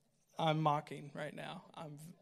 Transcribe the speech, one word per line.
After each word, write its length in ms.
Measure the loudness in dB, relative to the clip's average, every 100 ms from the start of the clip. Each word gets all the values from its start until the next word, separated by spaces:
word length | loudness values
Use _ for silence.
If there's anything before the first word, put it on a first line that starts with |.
| _ _ _ 2
I'm 220 | 4 6
mocking 500 | 6 4 0 -10 -8
right 200 | -6 -6
now. 280 | -6 -8 -10 -12
I'm, 240 | -12 -12 -12 -14 -16